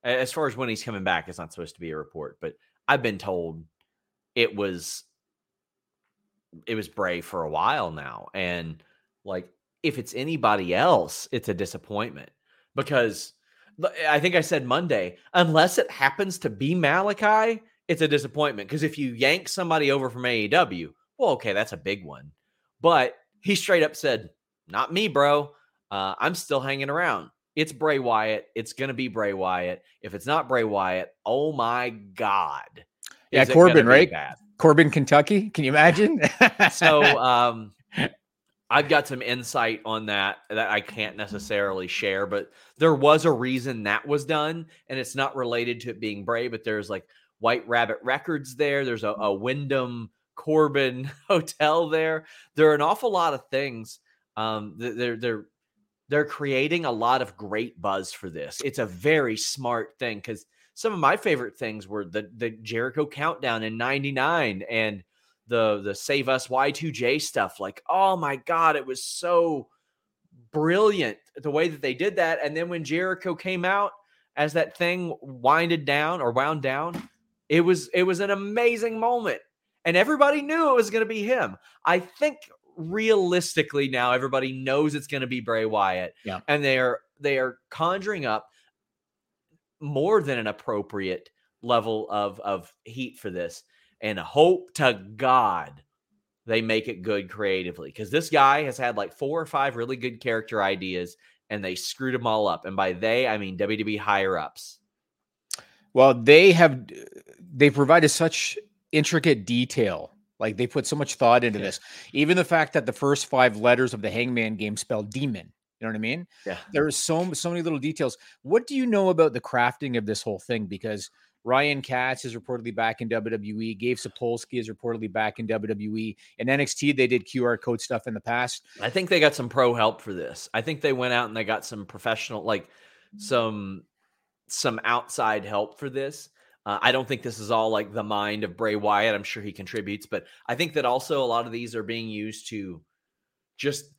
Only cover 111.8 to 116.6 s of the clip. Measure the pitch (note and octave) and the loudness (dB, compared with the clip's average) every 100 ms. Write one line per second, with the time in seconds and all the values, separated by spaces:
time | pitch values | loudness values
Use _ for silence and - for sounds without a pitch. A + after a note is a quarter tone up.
111.8 | - - - C#3 D3 F3+ E3+ E3 D3+ D#3+ | -12 -20 -6 0 2 2 2 2 2 0
112.8 | A#2+ - C#3 C#3+ - C3 B2+ G#2 A#2+ B2 | -2 -2 0 0 0 4 4 4 4 4
113.8 | B2+ A2+ G#2 A2 A#2+ A#2+ A2 G#2+ G#2+ G#2+ | 2 -2 -4 -2 -2 -2 -2 -4 -6 -6
114.8 | - A2 G#2 B2 C#3 G2 E2 _ _ _ | -6 -6 -6 -6 -6 -6 -10 _ _ _
115.8 | A2+ G#2+ A2 D#3 F3 _ G3 F3 | -8 -4 -4 -6 -8 _ -10 -10